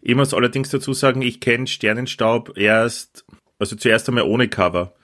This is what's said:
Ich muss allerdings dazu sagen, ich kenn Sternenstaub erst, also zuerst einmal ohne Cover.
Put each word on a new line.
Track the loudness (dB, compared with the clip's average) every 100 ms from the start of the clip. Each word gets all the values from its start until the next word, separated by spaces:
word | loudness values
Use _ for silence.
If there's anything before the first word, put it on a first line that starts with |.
Ich | -2 0
muss | 0
allerdings | 2 0 0 -4
dazu | -6 -4
sagen, | 0 0 0
ich | -2 -4
kenn | 0 0 0
Sternenstaub | -4 -2 -2 -4 -2 0 0 -2 0
erst, | 4 4 2 -2 -14 -20 _ -20 _ _
also | -6 -2
zuerst | 2 2 2
einmal | -2
ohne | 0 0 0
Cover. | 0 0 0 -4 _